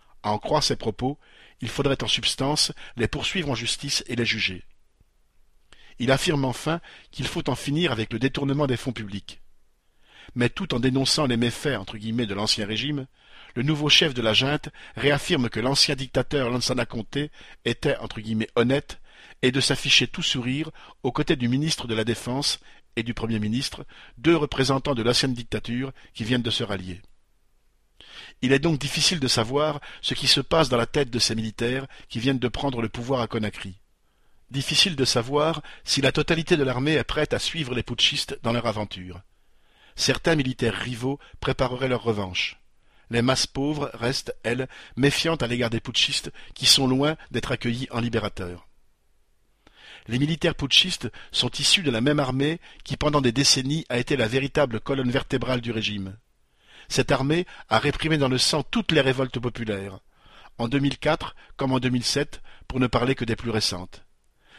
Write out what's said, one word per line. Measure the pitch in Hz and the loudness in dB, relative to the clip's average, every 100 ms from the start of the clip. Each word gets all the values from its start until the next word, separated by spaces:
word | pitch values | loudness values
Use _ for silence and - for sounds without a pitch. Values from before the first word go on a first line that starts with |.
| _ - | _ -8
À | 107 | -2
en | 107 | -2
croire | - 147 | 2 2
ses | - 139 | 2 0
propos, | 113 101 127 147 - - - - | -2 -2 -2 -4 -12 -20 -20 -12
il | 113 | -8
faudrait | - 139 131 | 0 2 2
en | 113 | 0
substance | - - - 135 151 - - - - | 0 0 0 0 2 0 -2 -12 -2
les | 110 | -2
poursuivre | 147 - 196 147 | -2 -4 -2 -2
en | |
justice | 117 117 - 139 - - | -2 -4 -6 -2 -4 -4
et | 120 | -2
les | |
juger. | 113 113 - 90 - - _ _ _ _ _ _ - _ _ - - - | -2 -2 -4 -6 -14 -20 _ _ _ _ _ _ -20 _ _ -20 -18 -4
Il | 123 | 2
affirme | 135 - 147 | 2 4 2
enfin | 135 120 - 165 - - - | 0 -2 -2 -2 -4 -20 -16
qu'il | - 127 | -8 -6
faut | - - | -2 -2
en | |
finir | 127 - 147 175 | -2 0 0 2
avec | 113 110 | 0 -2
le | 113 | 0
détournement | 131 131 139 139 143 | 0 0 0 2 2
des | 120 | 0
fonds | - | -2
publics. | 117 104 98 - - - - _ _ _ _ _ - - | -6 -6 -10 -12 -18 -20 -20 _ _ _ _ _ -20 -10
Mais | 127 120 | 0 0
tout | - 185 | 0 -4
en | 123 | 0
dénonçant | 127 131 131 - 143 | 2 2 2 2 2
les | 117 | 2
méfaits, | 120 - 151 120 | 0 0 -2 -2
entre | 95 107 | -6 -10
guillemets, | 110 113 113 | -4 -2 -2
de | |
l'ancien | 98 107 - 104 | -2 0 -2 -2
régime, | 110 135 147 131 _ - - - | -2 -2 -4 -6 _ -20 -20 -12
le | - | -4
nouveau | 135 151 147 | 0 2 4
chef | - 165 | 4 4
de | 123 | 2
la | 113 | 2
junte | 104 131 147 - - - - | 4 2 0 -4 -16 -16 0
réaffirme | 135 143 - 165 120 | 2 2 2 2 2
que | 113 | 0
l'ancien | 123 139 - | 0 4 2
dictateur | 139 135 - 127 147 123 | 2 -2 0 0 0 0
Lansana | 123 - 127 117 | 0 0 0 -2
Conté | 120 104 139 147 - - - 117 | -4 -4 -4 -4 -6 -20 -6 -2
était, | 120 143 139 | 0 0 0
entre | 107 - | -4 -8
guillemets, | 107 110 110 - | -2 -2 0 2
honnête | 117 139 - - - - - - | 4 4 0 -12 -16 -20 -20 0
et | 127 | 2
de | 135 | 4
s'afficher | - 135 139 139 123 | 2 2 4 4 4
tout | - | -2
sourire | 165 135 123 135 156 - - - | -2 -2 -2 -2 -4 -10 -20 -6
aux | 127 | -4
côtés | 135 147 156 | 0 2 2
du | 120 | 2
ministre | 131 156 - 120 | 2 2 -2 -2
de | |
la | 110 | 0
Défense | 110 113 - 131 139 - - - - - | 0 0 -2 -2 -2 -4 -8 -20 -10 -6
et | |
du | 117 | -4
Premier | 117 113 110 | -4 -2 0
ministre, | 104 117 143 - - - - - | 0 0 -2 -8 -14 -18 -20 -2
deux | 127 170 | 4 4
représentants | 147 - 131 135 147 | 2 0 2 2 0
de | 127 | 0
l'ancienne | 110 120 135 | 2 2 2
dictature | 123 117 113 - 120 135 - - | -2 -4 -6 -4 -4 -6 -10 -16
qui | - | -8
viennent | 113 123 | -2 0
de | 117 | 0
se | 107 | -2
rallier. | 107 98 92 90 - - _ _ _ _ _ _ _ _ - - - - | -2 -4 -6 -12 -16 -20 _ _ _ _ _ _ _ _ -20 -20 -18 -4
Il | 127 | 4
est | 139 | 4
donc | 165 151 | 4 0
difficile | 143 - 139 180 | 0 0 0 2
de | 131 | 2
savoir | - 113 139 156 147 - - | 2 2 2 0 -2 -8 -8
ce | - | -6
qui | 127 131 | -2 2
se | - | 2
passe | 131 165 - | 4 4 4
dans | 123 | 4
la | 113 | 2
tête | 156 135 | 2 0
de | 117 | 0
ces | - 113 | 0 0
militaires | 110 - 117 131 135 - - | -4 -2 -2 -2 -6 -14 -10
qui | 117 | -2
viennent | 123 135 | 0 2
de | 120 | 0
prendre | - 139 123 | -2 -2 -2
le | 113 | -4
pouvoir | - 120 131 | -4 -2 0
à | 113 | 0
Conakry. | 117 104 - 98 92 _ _ _ _ _ - - | -2 -4 -6 -14 -14 _ _ _ _ _ -20 -8
Difficile | 135 131 151 202 147 | -6 0 2 2 2
de | |
savoir | 127 - 117 147 156 160 - - | 2 2 0 2 2 -2 -8 -14
si | - - | -4 2
la | 135 | 2
totalité | 156 147 165 160 165 | 2 2 2 2 2
de | |
l'armée | 131 123 143 | 2 0 2
est | 151 | 2
prête | 110 - 151 | 0 -2 0
à | 107 | 0
suivre | - 165 135 | -2 -4 -4
les | 123 | -4
putschistes | 110 120 - 143 - - | -4 0 0 0 -4 -4
dans | 117 | -2
leur | 120 117 | 0 0
aventure. | 107 104 - 90 90 - _ _ _ _ _ - - | -2 -4 -8 -12 -14 -18 _ _ _ _ _ -16 -4
Certains | - 127 - | 0 2 2
militaires | 160 131 127 120 | 2 2 0 0
rivaux | 101 110 120 127 143 - - | 0 -4 -4 -4 -4 -8 -8
prépareraient | - 131 131 123 131 | -2 0 0 0 -2
leur | 120 | 0
revanche. | 117 104 95 90 - - _ _ _ _ - | 0 -2 -2 -4 -4 -6 _ _ _ _ -4
Les | 117 | 0
masses | 120 131 - | 2 2 0
pauvres | - 139 151 143 | -2 -2 -2 -4
restent, | 113 117 131 - - | -4 -2 -2 -6 -6
elles, | 113 123 131 - - - | -4 -4 -4 -10 -12 0
méfiantes | 139 - 165 165 | 2 2 0 0
à | 117 | 0
l'égard | 123 117 | 0 0
des | 113 | -2
putschistes | - 120 - 139 - - - | -2 0 0 0 -6 -14 -16
qui | - - | -2 4
sont | 139 131 | 4 4
loin | 131 147 160 - | 2 2 0 -4
d'être | 120 - | -4 -2
accueillis | 123 120 117 127 | -2 -2 -4 -4
en | 120 | -2
libérateurs. | 117 113 101 - 90 87 - _ _ _ _ _ _ _ _ _ _ _ - - - | 0 0 -2 -6 -10 -10 -16 _ _ _ _ _ _ _ _ _ _ _ -20 -18 -4
Les | 120 | 0
militaires | 147 165 170 - | 2 2 0 0
putschistes | 135 - 185 - 113 - - | 2 2 2 -2 -8 -10 -8
sont | - 123 | -2 -2
issus | - 139 - | 0 2 2
de | 156 | 2
la | 113 | 2
même | 131 147 | 2 2
armée | 131 131 143 165 - - | 2 2 0 -2 -8 -16
qui, | - 139 | -8 -2
pendant | 147 147 | 2 4
des | 127 | 4
décennies, | 113 143 - 131 156 - | 4 4 4 2 -2 -2
a | 123 | -2
été | 123 143 | 0 2
la | 110 | 2
véritable | 131 135 156 139 110 | 0 0 2 2 0
colonne | - 135 127 | -4 -2 0
vertébrale | 127 - 131 120 127 | 0 0 -2 0 -2
du | 117 | -2
régime. | 110 107 104 95 101 _ _ _ _ _ - - | -4 -4 -4 -8 -12 _ _ _ _ _ -20 -6
Cette | - 123 | 0 2
armée | 135 135 165 180 - - | 2 2 0 -2 -10 0
a | 110 | 2
réprimé | 147 - 160 156 | 2 0 0 2
dans | 135 | 2
le | 127 | 2
sang | - 160 | 2 0
toutes | - 233 - | 0 -2 2
les | 156 | 2
révoltes | 135 131 131 127 | 4 2 0 -2
populaires, | 120 - 113 101 98 95 _ _ - - - - | -6 -6 -6 -6 -6 -12 _ _ -20 -20 -16 -6
en | 117 | 0
deux | 139 | 2
mille | 139 - | 2 0
quatre | 151 165 - - - - | 0 0 -2 -12 -16 -4
comme | 135 | 0
en | 131 | 2
deux | 127 | 2
mille | 123 | 0
sept, | - 143 151 - - - - | 0 0 -2 -6 -14 -16 -8
pour | 127 | 0
ne | 127 | 2
parler | - 123 | 2 2
que | - | 0
des | 120 113 | 0 -2
plus | 120 | -2
récentes. | 110 - 90 92 - - _ _ _ _ | 0 0 -4 -10 -16 -20 _ _ _ _